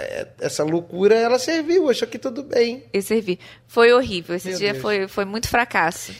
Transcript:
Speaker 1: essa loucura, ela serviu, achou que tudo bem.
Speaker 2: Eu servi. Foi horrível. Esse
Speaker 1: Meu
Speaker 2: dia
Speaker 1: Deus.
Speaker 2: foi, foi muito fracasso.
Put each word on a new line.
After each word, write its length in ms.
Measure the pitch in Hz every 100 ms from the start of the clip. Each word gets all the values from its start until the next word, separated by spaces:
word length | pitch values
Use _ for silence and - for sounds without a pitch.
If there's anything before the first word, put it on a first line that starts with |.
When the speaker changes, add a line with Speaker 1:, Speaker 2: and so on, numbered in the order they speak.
| - - - -
Speaker 1:
essa 240 | 143 -
loucura, 500 | 151 165 170 175 196
ela 240 | 226 233 254
serviu, 500 | 254 330 302 359 311
achou 160 | 226 226
que 100 | 247
tudo 240 | 277 233
bem. 420 | - - 233 247 -
Speaker 2:
Eu 80 | 196
servi. 360 | 196 220 208 180 - - _
Foi 260 | - 233
horrível. 420 | 240 247 185 165 175
Esse 140 | 185
Speaker 1:
Meu 80 | 180
Speaker 2:
dia 140 | 202
Speaker 1:
Deus. 100 | 202
Speaker 2:
foi, 260 | 208 208 190
foi 180 | - 196
muito 220 | 214 -
fracasso. 640 | 247 240 - 165 - -